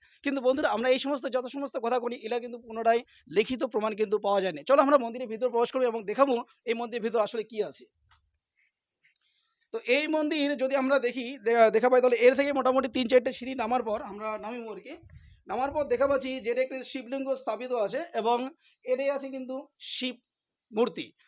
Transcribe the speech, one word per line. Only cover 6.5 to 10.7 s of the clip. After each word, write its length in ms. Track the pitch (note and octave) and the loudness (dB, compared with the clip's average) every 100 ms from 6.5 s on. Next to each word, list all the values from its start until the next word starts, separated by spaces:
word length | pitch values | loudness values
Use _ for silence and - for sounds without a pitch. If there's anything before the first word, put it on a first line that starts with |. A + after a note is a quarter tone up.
| _ A#3 | _ -6
এই 60 | A#3 | -6
মন্দিরের 240 | A#3+ A#3 A3 | -4 -4 -2
ভিতর 140 | A3 G#3 | 0 -2
আসলে 160 | A3+ | -4
কি 140 | G#3+ A3 E3 | -8 -6 -6
আছে। 160 | - - _ _ _ _ _ _ _ _ _ _ _ _ _ _ _ _ _ _ | -8 -20 _ _ _ _ _ _ _ _ _ _ _ _ _ _ _ _ _ _
তো 40 | A3+ A#3 C#4 | -10 0 2
এই 100 | D4+ | 2
মন্দির 400 | D#4 D4+ D#4 C#4+ C4 | 0 0 0 0 0
যদি 120 | C4 | 0